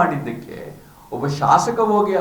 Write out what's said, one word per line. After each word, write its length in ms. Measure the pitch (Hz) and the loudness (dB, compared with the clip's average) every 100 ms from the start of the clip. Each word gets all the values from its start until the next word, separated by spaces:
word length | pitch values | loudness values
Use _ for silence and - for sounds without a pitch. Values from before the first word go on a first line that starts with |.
ಮಾಡಿದ್ದಕ್ಕೆ 600 | 165 143 120 - - - - - - - - 120 | 2 0 -6 -10 -12 -14 -16 -18 -20 -20 -14 -6
ಒಬ್ಬ 100 | 139 143 | -4 -2
ಶಾಸಕ 400 | 120 170 233 226 214 | 4 4 4 0 2
ಹೋಗಿ 220 | 208 190 185 | 2 2 0